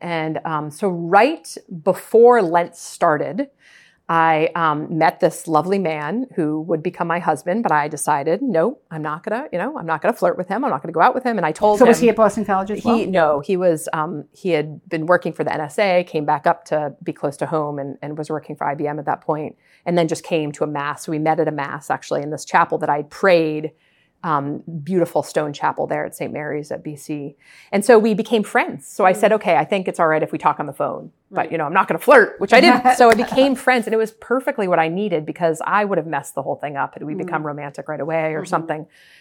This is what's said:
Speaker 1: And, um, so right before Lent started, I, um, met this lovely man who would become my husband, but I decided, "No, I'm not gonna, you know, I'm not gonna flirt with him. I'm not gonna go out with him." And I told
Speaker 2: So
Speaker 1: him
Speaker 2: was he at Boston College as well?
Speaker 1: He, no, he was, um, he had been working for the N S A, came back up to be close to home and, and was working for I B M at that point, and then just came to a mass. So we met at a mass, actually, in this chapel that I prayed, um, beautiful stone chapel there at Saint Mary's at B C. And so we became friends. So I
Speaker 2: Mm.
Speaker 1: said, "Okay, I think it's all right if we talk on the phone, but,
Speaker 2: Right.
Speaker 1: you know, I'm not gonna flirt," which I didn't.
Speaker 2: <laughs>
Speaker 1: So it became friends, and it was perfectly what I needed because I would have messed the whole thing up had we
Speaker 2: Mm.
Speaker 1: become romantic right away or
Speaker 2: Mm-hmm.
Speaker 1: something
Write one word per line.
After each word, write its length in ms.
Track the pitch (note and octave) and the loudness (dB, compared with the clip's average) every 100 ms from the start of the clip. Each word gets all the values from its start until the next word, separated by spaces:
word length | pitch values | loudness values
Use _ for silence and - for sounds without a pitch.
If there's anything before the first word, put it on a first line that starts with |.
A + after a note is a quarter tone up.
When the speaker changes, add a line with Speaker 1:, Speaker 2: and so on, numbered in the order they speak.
Speaker 1:
And, 400 | F3 E3 D#3+ D#3+ E3 | -6 -4 -4 -4 -4
um, 260 | D#3 D3+ | -6 -6
so 180 | - G3+ | -4 -4
right 680 | F3 E3+ G3 C4 E4 - - - E3+ | -2 4 6 6 2 -10 -16 -14 -6
before 580 | F#3 F3+ - A#3 A#3+ A#3+ | -2 -2 2 8 8 8
Lent 340 | E3+ E3+ F3 - | 4 2 0 -8
started, 760 | - - E3+ D3+ C#3 F#3 C#4 _ _ - _ _ - | -14 0 2 2 -2 -6 -8 _ _ -20 _ _ -2
I, 380 | E3 E3 D#3 D#3+ F3 | 2 4 4 0 0
um, 320 | D#3+ D3+ D#3 D#3+ | 0 0 -2 0
met 220 | E3 - | 0 2
this 280 | E3+ - F3 | 0 -2 0
lovely 300 | D3+ F3+ G3 | 0 2 0
man 480 | F3 D#3 D3 A3 B3+ | -2 -4 -4 -6 -6
who 280 | - D3+ D#3 | -4 -2 -2
would 200 | E3 D#3+ | -4 -4
become 260 | F3+ - E3+ | -4 -4 -4
my 120 | E3+ | -2
husband, 420 | E3 D3 F3 G#3+ | -2 -2 -2 -2
but 100 | G3+ | 0
I 160 | D3+ D3 | 0 0
decided, 540 | D3+ - D3+ D#3 G3 | -4 -2 -2 0 -2
"No, 380 | C4+ F3 G#3+ D4+ - | 0 0 0 -2 -12
I'm 140 | D#3+ | -8
not 180 | D#3 D3+ | -8 -8
gonna, 220 | - A#3 D4 | -6 -8 -6
you 80 | F3 | -6
know, 180 | A3+ D4+ | -6 -6
I'm 80 | E3 | -6
not 160 | D#3+ | -2
gonna 140 | F#3 - | -2 0
flirt 200 | F3 F#3 | 0 -2
with 120 | F3+ | -4
him. 180 | G3+ C4+ | -4 -2
I'm 60 | |
not 100 | C#3+ | -4
gonna 120 | E3 | -4
go 60 | E3 | 2
out 140 | G#3+ | 2
with 100 | B3+ | 2
him." 140 | B3+ A3 | -2 -2
And 80 | D#3+ | -2
I 60 | |
told 260 | F#3 G#3 G#3 | 2 2 6
Speaker 2:
So 80 | A#3+ | 6
Speaker 1:
him 40 | |
Speaker 2:
was 100 | A#3 | 6
he 100 | A#3 | 4
at 60 | G#3+ | 4
Boston 280 | G#3 A3 | 2 2
College 280 | G#3 F#3+ G3 | -2 -2 -2
as 120 | G3 | -4
well? 120 | A#3 A3+ | 0 0
Speaker 1:
He, 100 | F#3+ | 2
no, 340 | F#3 D#3 C#3+ | 2 2 2
he 160 | D3 F#3 | 0 0
was, 320 | F#3 D#3 - | 2 0 -2
um, 300 | D#3+ D#3 D3 - | -4 -4 -6 -12
he 180 | _ F#3 | _ 0
had 320 | D#3+ D3+ D3 - | 0 -2 -8 -8
been 160 | D#3+ D#3+ | -4 2
working 260 | F3 F3 | 2 2
for 120 | D#3+ | -4
the 100 | D3 | -4
N 80 | - | -4
S 160 | D3 - | -4 -2
A, 260 | G3+ F3+ F3 | 2 2 0
came 200 | D#3 D3 | -4 -2
back 220 | D3 E3+ | 0 0
up 180 | D#3+ - | -2 -2
to 300 | D3+ D3 - | -4 -4 -8
be 100 | - | -10
close 240 | - D3 - | -6 -6 -4
to 80 | C#3 | -4
home 320 | D#3+ D3 C#3+ | -4 -4 -6
and, 220 | C#3 - | -8 -10
and 160 | D3 D#3 | -10 -10
was 140 | D3+ | -6
working 240 | D3+ - D3 | -8 -8 -6
for 100 | D3+ | -4
I 80 | |
B 140 | C#3+ D3 | -4 -4
M 100 | D3+ | -4
at 80 | D3 | -6
that 160 | - | -6
point, 340 | - D3+ D3+ - _ _ - | -4 -4 -6 -14 _ _ -2
and 100 | F3 | 0
then 120 | D#3+ | 0
just 160 | D#3 | -2
came 280 | - E3 D3 | -4 -4 -2
to 100 | C#3 | -4
a 40 | D3+ | -6
mass. 360 | C#3+ C#3+ D3 | -4 -6 -6
So 80 | - | -6
we 80 | D3+ | -2
met 200 | D#3 D#3+ | 0 0
at 80 | D#3 | 0
a 40 | |
mass, 400 | D3+ C#3 C#3+ - | -2 -6 -8 -6
actually, 320 | C3 - D3 | -6 -4 -6
in 80 | D3 | -4
this 140 | D#3 - | -8 0
chapel 340 | F3 E3 D#3+ | 2 2 0
that 100 | D3+ | -2
I 140 | D3 | -2
prayed, 680 | D3 - G3 F3 D#3 D3+ D#3 _ _ _ _ _ | -4 0 4 4 4 -2 -8 _ _ _ _ _
um, 400 | E3+ D3 C#3 D3 - E3 | -2 -2 -2 -8 -10 -10
beautiful 400 | D3 F#3 E3+ D3+ | -2 0 0 0
stone 300 | - E3 D3+ | -2 -2 -4
chapel 340 | C#3+ D3 - D3 | -2 -4 -2 -4
there 160 | D3+ | -4
at 100 | - | -6
Saint 200 | - D#3 | -8 -8
Mary's 380 | C#3+ D3 D3 D3 | -8 -6 -8 -8
at 120 | - | -10
B 140 | D#3+ D3 | -10 -14
C. 400 | - D3 C#3+ - _ - - | -10 -10 -10 -14 _ -20 -4
And 140 | G3 G3+ | -2 4
so 120 | A3+ | 4
we 160 | A3 | 4
became 300 | G#3 A3 A3+ | 0 -2 -2
friends. 420 | G#3 B3 F4+ - - | 0 -2 -4 -8 -12
So 200 | - F#3+ | 0 0
I 80 | |
Speaker 2:
Mm. 20 | F#3+ | 2
Speaker 1:
said, 160 | G3+ | 2
"Okay, 240 | G#3+ G3 D#3 | 2 2 0
I 80 | |
think 240 | D3+ G3+ F3+ | 0 -2 -4
it's 100 | D#3 | 0
all 100 | D#3+ | 0
right 140 | D#3 | 0
if 120 | D3+ | -2
we 40 | D#3+ | -2
talk 220 | D#3 D3 | -2 -2
on 60 | D3 | -6
the 80 | |
phone, 380 | C#3 C#3 - D#3+ _ _ | -6 -6 -6 -12 _ _
but, 60 | E3 | -6
Speaker 2:
Right. 140 | D#3+ | -4
Speaker 1:
you 40 | E3 | -4
know, 80 | D3 | 0
I'm 60 | |
not 160 | F#3+ - | 0 0
gonna 120 | E3 | 0
flirt," 360 | - C#4 F#3+ - | 6 6 6 0
which 140 | G3 | 4
I 80 | A#3+ | 6
didn't. 240 | A#3+ B3 | 8 6
Speaker 2:
<laughs> 140 | B3+ B3+ | 4 6
Speaker 1:
So 120 | A#3 | 6
it 60 | G#3+ | 6
became 400 | - B3+ C4+ B3 | 2 2 2 2
friends, 320 | - B3+ G#3+ | 2 0 0
and 60 | |
it 40 | A3 | -2
was 140 | A3 | -2
perfectly 560 | - - B3+ C#4 C#4 F#3+ | -6 -4 -2 -2 -2 2
what 100 | E3 | 2
I 120 | E3 | 2
needed 360 | F3+ G#3 D#3 D#3 | 0 -2 -2 -4
because 360 | D3 E3 D#3 - | -2 0 0 0
I 200 | G3 G#3 | 0 0
would 120 | F3+ | -2
have 80 | D#3+ | -2
messed 300 | C#3+ C#3 - | -6 -6 -8
the 60 | |
whole 160 | C#3+ C#3 | -6 -6
thing 180 | C#3+ C#3 | -6 -6
up 200 | C3+ - | -6 -6
had 80 | |
we 100 | D3+ | -10
Speaker 2:
Mm. 60 | E3+ | -8
Speaker 1:
become 280 | F#3 D#3+ D3+ | -6 -6 -6
romantic 400 | D3 C#3+ C#3+ D3+ | -8 -10 -12 -10
right 140 | D3+ | -8
away 320 | D3 D#3+ D#3 | -4 -2 -2
or 60 | D#3 | -4
Speaker 2:
Mm-hmm. 60 | D#3+ | -4
Speaker 1:
something 400 | E3+ D#3+ D#3 D#3 _ _ _ | -4 -4 -8 -10 _ _ _